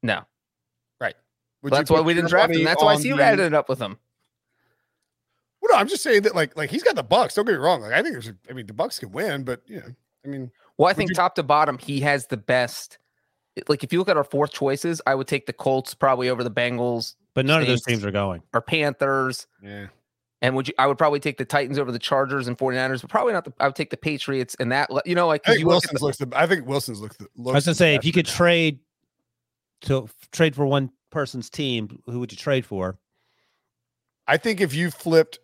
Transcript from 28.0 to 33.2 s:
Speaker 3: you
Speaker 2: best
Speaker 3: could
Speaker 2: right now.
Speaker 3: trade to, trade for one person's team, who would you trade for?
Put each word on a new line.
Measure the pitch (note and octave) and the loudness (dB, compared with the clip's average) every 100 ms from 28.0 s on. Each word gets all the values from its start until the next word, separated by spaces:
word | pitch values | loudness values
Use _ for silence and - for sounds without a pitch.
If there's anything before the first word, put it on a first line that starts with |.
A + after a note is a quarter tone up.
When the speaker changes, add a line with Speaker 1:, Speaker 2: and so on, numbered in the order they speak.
| C3+ | 2
Speaker 3:
you | |
Speaker 2:
best | F3 | 0
Speaker 3:
could | D#3+ | 0
Speaker 2:
right | |
now. | - | 2
Speaker 3:
trade | F3 E3+ D#3+ C#3 _ _ _ _ _ _ _ _ _ _ | 4 4 2 -2 _ _ _ _ _ _ _ _ _ _
to, | - C3+ G#2+ - _ | -2 -2 -2 -18 _
trade | - D#3+ C3+ | 2 2 2
for | C#3+ | 2
one | C#3 C3 _ _ | 2 0 _ _
person's | D#3+ C#3 C3 A2+ | -8 -6 -8 -12
team, | - C#3+ A#2+ G#2+ B2+ - | -6 -4 -4 -6 -12 -12
who | A#2+ | -8
would | B2 | -8
you | G2+ | -8
trade | - C3+ A#2+ | -2 -2 -2
for? | G2+ F#2 F#2+ _ _ | -6 -6 -8 _ _